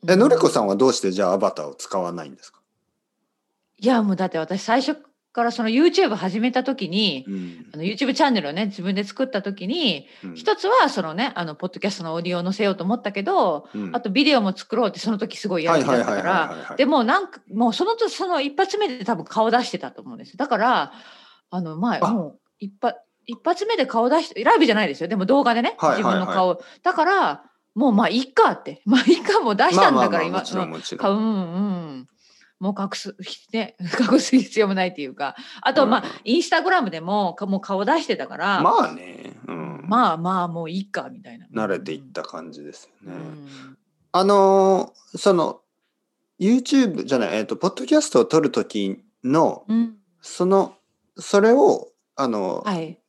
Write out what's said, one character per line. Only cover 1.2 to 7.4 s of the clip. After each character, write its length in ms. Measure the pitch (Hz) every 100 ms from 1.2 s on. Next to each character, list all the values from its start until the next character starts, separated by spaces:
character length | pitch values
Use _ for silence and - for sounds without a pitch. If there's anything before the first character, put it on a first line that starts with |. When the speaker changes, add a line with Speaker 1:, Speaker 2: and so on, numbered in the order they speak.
Speaker 1:
ゃ 60 | 95
あ 20 |
ア 60 | 98
バ 120 | 95
タ 140 | -
ー 20 | 73
を 80 |
使 260 | 71 - 101
わ 120 | 87
な 120 | 87
い 60 | 76
ん 60 | 67
で 60 |
す 100 | -
か？ 80 | _ _ _ _ _ _ _ _ _ _ _ _ _
Speaker 2:
い 60 |
や、 160 | 214 247
も 80 | 208
う 40 | 180
だ 100 | 185
っ 20 |
て 100 | 165
私 240 | 160 196
最 180 | - 233
初 160 | 269 302 _ _ _
か 120 | -
ら 80 | 240
そ 100 | 233
の 80 | 220
YouTube 440 | 233 330 339 349
始 260 | 202 185 190
め 120 | 233
た 100 | 254
時 260 | 254 262 180
に、 360 | 185 214 139 131
Speaker 1:
う 40 |
ん。 360 | 196